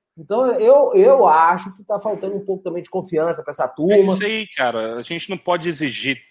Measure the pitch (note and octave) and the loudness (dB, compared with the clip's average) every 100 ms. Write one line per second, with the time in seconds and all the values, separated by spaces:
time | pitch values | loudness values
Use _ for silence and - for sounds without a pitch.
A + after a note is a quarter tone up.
0 | _ - D3+ A3 C4 G#3+ A3 C#4 C#4 G3 | _ -20 -6 -2 -2 2 4 6 4 4
1 | A3+ C#4 F#3 D#3+ E3 F3+ F#3+ - G3+ G3+ | 6 6 6 4 4 0 -6 -16 -10 -8
2 | A3 G3 F#3+ G3 G3 F#3+ F3+ E3+ E3+ F#3 | -6 -8 -8 -8 -6 -8 -8 -10 -8 -10
3 | F3+ D#3 E3+ E3 D#3 C#3+ C3 - E3 G#3 | -6 -4 -2 -4 -10 -8 -8 -2 2 4
4 | F#3+ F#3+ G#3 A3 G#3 - B2+ A2+ A2+ A#2 | 4 0 -2 -6 -8 -4 -4 -2 -6 -8
5 | A#2 E3+ - F#3 - F3 E3+ D3 D3 A2+ | -10 -10 -8 -8 -4 -4 -4 -6 -6 -6
6 | C3 C3 _ | -6 -8 _